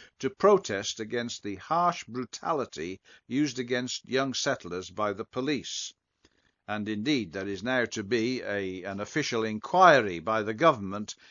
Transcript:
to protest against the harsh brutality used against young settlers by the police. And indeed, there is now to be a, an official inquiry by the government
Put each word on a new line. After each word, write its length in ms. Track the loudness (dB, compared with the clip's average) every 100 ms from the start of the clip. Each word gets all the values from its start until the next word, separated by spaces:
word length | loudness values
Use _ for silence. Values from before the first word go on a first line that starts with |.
| -20 _
to 140 | -6
protest 680 | 4 6 6 4 -4 -4 -8
against 440 | -6 -4 -4 -6
the 140 | -8 -10
harsh 460 | -2 2 2 0 -6
brutality 960 | -8 -8 -8 -4 -2 -4 -6 -8 -8 _ -20 -4
used 320 | 0 0 -2
against 500 | -2 -2 -2 -8 -2
young 240 | -2 0
settlers 560 | -2 -2 -2 -4 -8 -6
by 240 | -4 -2
the 120 | -4 -6
police. 680 | -4 -2 -2 -4 -8 -10 -14 _ _ _ _ _ _ -8
And 220 | -4 -4
indeed, 440 | -2 0 0 0
there 140 | -6 -6
is 140 | -6
now 240 | -2 0 0
to 180 | -4
be 380 | -2 0 0 -2
a, 400 | -4 -4 -4 -6 -6
an 140 | -6
official 440 | -4 -4 -2 -2
inquiry 720 | -2 -4 0 8 10 10 6 -2
by 240 | -2 0
the 140 | 0 4
government 580 | 4 4 -2 -6 -8 -14 -20